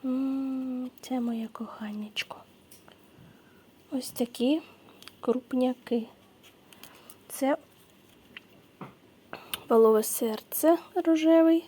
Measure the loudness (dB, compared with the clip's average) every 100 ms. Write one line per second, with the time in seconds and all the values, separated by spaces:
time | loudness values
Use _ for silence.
0 | -4 -2 -2 -2 -4 -4 -4 -6 -8 -12
1 | -8 -4 -4 -4 -8 -10 -12 -10 -10 -10
2 | -10 -10 -12 -12 -20 _ _ -20 -20 -20
3 | _ -20 -20 -20 _ -20 _ _ _ -8
4 | -8 -6 -6 -2 0 0 -2 -20 -20 -20
5 | -20 _ -2 -2 -2 -2 0 -2 -4 -4
6 | -4 -16 _ _ -20 _ _ -20 -20 -20
7 | -20 -20 _ -4 -2 -2 -6 _ _ _
8 | _ _ _ -20 _ -20 _ _ -18 -18
9 | _ _ _ -18 -14 -16 0 6 6 6
10 | 0 -4 -4 -6 -8 0 2 2 0 -4
11 | 2 2 6 6 6 4